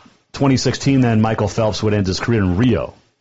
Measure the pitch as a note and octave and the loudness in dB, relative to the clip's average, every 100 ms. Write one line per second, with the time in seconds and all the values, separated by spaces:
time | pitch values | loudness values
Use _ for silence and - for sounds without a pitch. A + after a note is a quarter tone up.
0 | - _ _ - C#3 B2+ C3+ - - C#3 | -20 _ _ -2 0 2 0 -2 0 2
1 | A#2+ A2 A2 A2+ G#2 - A2 F#2 G#2+ G#2 | 2 2 2 0 -2 0 -2 0 -2 0
2 | F#2+ F2+ - A#2 F#2 F2+ B2 F#2 A#1+ - | 0 -4 -2 0 0 0 2 0 -2 -12
3 | _ _ | _ _